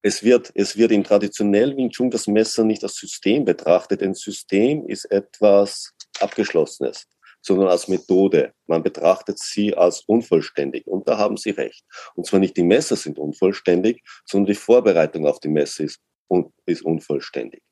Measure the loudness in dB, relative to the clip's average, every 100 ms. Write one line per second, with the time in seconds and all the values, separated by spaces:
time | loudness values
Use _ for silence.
0 | -2 0 4 4 2 -4 -4 2 2 2
1 | 2 0 0 -2 0 2 2 -2 -4 -2
2 | -2 -2 0 0 2 0 0 0 -6 -10
3 | -14 -4 0 0 0 -2 2 2 2 -4
4 | -4 -6 -10 -14 -2 0 2 -2 -6 -12
5 | -4 -4 -4 _ 4 4 2 -4 -16 _
6 | -20 -6 -6 -2 -2 0 -2 -4 -8 -8
7 | -20 _ _ _ -2 2 2 0 0 -6
8 | 2 2 4 2 0 _ -4 -2 -2 0
9 | 0 0 -4 -10 -8 -4 -2 2 2 2
10 | 0 0 2 0 0 -6 -6 -8 -8 -6
11 | -2 -2 -2 -2 -6 -6 -8 -10 _ -20
12 | -14 -12 -2 0 2 0 2 2 2 -6
13 | -6 -8 -10 0 -2 0 0 2 0 -2
14 | -14 -20 -4 -2 0 -2 4 4 6 2
15 | 2 0 -2 -2 -2 -2 -2 -4 -8 -10
16 | _ _ _ -2 -2 _ -6 -4 -2 -4
17 | -4 -8 -6 -10 -10 -16 _